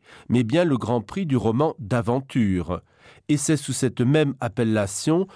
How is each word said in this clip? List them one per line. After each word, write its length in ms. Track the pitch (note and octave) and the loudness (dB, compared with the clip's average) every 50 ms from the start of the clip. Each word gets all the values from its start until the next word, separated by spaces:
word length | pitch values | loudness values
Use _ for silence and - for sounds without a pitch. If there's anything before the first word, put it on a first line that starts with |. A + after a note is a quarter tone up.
| _ - - - - - | _ -20 -20 -20 -4 0
mais 140 | A2+ B2 B2 | 2 2 2
bien 200 | G#2+ C3 E3+ F3+ | 2 2 2 2
le 140 | E3+ C#3 | 2 2
Grand 240 | A#2 - G2+ B2 A#2+ | 0 0 -2 -2 -2
Prix 240 | G#2 - - G3 G3 | -2 -4 -6 -6 -2
du 100 | D3+ C3+ | 0 0
roman 400 | A#2+ G2 A2+ A2 B2 D3+ D#3+ - - | 2 2 2 2 2 0 0 -2 -6
d'aventure. 1000 | A#2+ F#2 B2+ A#2+ G2 A2+ A#2+ C3+ C3+ - - C3+ A2 G2 F#2 F2 E2+ - F2+ E2+ - _ _ _ - - - - _ - | -6 -2 -2 -2 0 0 -2 -2 -4 -4 0 0 2 2 0 -2 -2 -4 -6 -8 -8 _ _ _ -20 -20 -20 -20 _ -2
Et 60 | D3 | -2
c'est 220 | C#3+ - - D#3+ | 0 2 0 0
sous 160 | C#3+ - - B2+ | 0 -2 -6 -4
cette 280 | - C#3 A#2+ - - | -2 -2 -2 0 0
même 340 | A#2+ B2 C#3+ D#3 D3+ C#3+ C3+ - | 2 2 4 4 2 2 -2 -4
appellation, 880 | B2 A2+ - - A#2 A2 A2 G#2+ G2+ G2 - - - D#3 D#3 F3 F#3+ F#3 - | -6 -6 -2 -2 0 0 2 0 0 -2 -4 -4 0 0 2 0 0 -4 -8